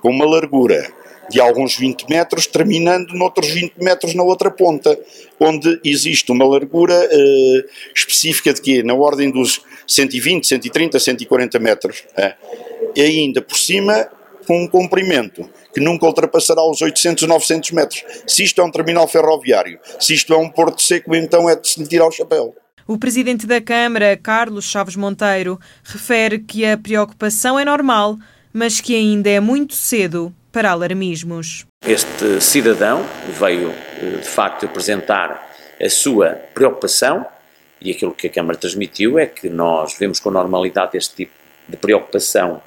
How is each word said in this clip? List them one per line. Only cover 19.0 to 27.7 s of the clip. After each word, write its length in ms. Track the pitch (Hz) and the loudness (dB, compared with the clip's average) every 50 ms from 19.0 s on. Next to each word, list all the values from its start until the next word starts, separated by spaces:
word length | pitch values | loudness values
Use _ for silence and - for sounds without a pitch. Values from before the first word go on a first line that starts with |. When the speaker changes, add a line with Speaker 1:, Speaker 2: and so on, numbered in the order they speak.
| 165 | 2
Speaker 1:
ferroviário, 720 | 151 - 165 156 156 160 147 127 127 120 98 90 87 82 - - - - - | 4 4 2 4 4 2 0 2 2 2 2 2 -2 -8 -18 -20 -18 -8 -4
se 140 | - - 160 | -2 0 0
isto 180 | 147 - - | 0 2 2
é 40 | 160 160 | 2 2
um 100 | 160 160 | 2 0
porto 320 | 156 - 165 160 160 - | 0 2 2 2 2 -2
seco, 340 | - - 175 170 - - 160 | 0 0 0 -2 0 -2 -2
então 320 | 165 165 160 175 170 170 | -2 0 2 2 4 4
é 80 | 170 160 | 4 2
de 140 | 160 - - | 2 0 -6
se 100 | - 160 | -4 -4
lhe 80 | 156 | -6
tirar 200 | 147 160 170 165 | -2 2 4 4
o 40 | 165 | 4
chapéu. 460 | 160 - 160 - 160 151 120 113 - - _ _ _ _ _ | 2 -2 -4 -2 -2 -2 -2 -4 -8 -16 _ _ _ _ _
Speaker 2:
O 100 | - 220 | -8 -6
presidente 500 | 220 226 254 226 247 254 254 247 220 220 | -2 -2 -2 0 0 0 0 -2 -4 -2
da 140 | 208 247 240 | -2 -2 -2
Câmara, 560 | 226 226 233 233 240 240 233 220 208 208 202 | -2 -2 -2 0 0 0 0 2 2 2 2
Carlos 480 | - - - 220 226 233 226 214 202 196 | 0 -2 -2 0 0 0 -2 -4 -10 -8
Chaves 320 | - - 208 196 185 175 | -6 -4 -4 -4 -4 -4
Monteiro, 640 | 196 202 202 196 196 214 208 196 190 185 185 185 185 - - - _ _ | -6 -4 -6 -4 -2 -2 0 0 0 -2 -4 -6 -8 -12 -20 -20 _ _
refere 540 | - - 208 - - 247 226 220 220 208 220 | -18 -16 -16 -4 -2 0 2 2 0 -2 -4
que 260 | 220 - - 214 220 | -8 -8 -6 -2 0
a 140 | 214 214 214 | 0 0 -2
preocupação 800 | 214 208 214 214 208 208 - _ 214 214 208 - - 254 262 269 | -4 -4 -2 -2 -2 -2 -4 _ -4 -4 -2 -2 -2 0 0 0
é 80 | 277 | 0
normal, 500 | 285 | 0